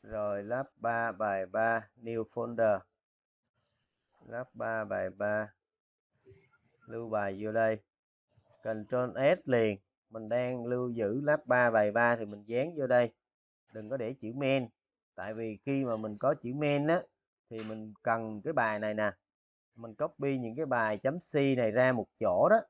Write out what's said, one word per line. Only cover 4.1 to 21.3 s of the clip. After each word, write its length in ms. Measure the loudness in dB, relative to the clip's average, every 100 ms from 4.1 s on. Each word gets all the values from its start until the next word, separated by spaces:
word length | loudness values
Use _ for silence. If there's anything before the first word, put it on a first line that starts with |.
| _ -12
Lab 200 | -10 -10
ba, 300 | -8 -4 -4
bài 260 | -2 -4 -4
ba. 440 | -2 -2 -2 -4 _ _ _ _ _ _ _ _ -20 _ _ _ _ -14
Lưu 220 | -10 -4
bài 280 | -2 -2 -4
vô 100 | -2
đây. 280 | 2 2 2 _ _ _ _ _ _ _ _
Control 460 | -8 -8 -4 -2 -2 2
S 320 | 2 2 2
liền. 320 | 2 4 0 _ _ _
Mình 200 | -14 -4
đang 360 | -2 -2 -4 -4
lưu 240 | -2 -2
giữ 320 | -2 -2 0
lab 180 | 2 0 4
ba, 260 | 4 6
bài 200 | 6 4
ba 240 | 4 2 2
thì 100 | -4
mình 180 | -12
dán 300 | -6 -4 -2 -4
vô 100 | 2
đây. 260 | 4 2 _ _ _ _ _ _
Đừng 160 | -14 -8
có 80 | -6
để 160 | -6 -8
chữ 120 | -10 -4
main. 340 | 0 0 -2 _ _ _ _ -12
Tại 180 | -10
vì 240 | -6 -8 -8 -4
khi 200 | -2 -2
mà 120 | -4
mình 200 | -6 -2
có 180 | 0 0
chữ 120 | -4
main 340 | -2 0 2 2
á, 140 | 0 -2 _ _ _ _
thì 140 | -10
mình 300 | -10 -10 -12 -6
cần 400 | -2 -2 -2 -8
cái 120 | -4
bài 260 | 0 0 0
này 140 | -2
nè. 180 | 0 0 -2 _ _ _ _ _ -16
Mình 200 | -16 -6
copy 420 | -6 -2 -2 -2
những 180 | -4 -6
cái 100 | -2
bài 320 | 0 0 0
chấm 200 | -2 -2
C 160 | -2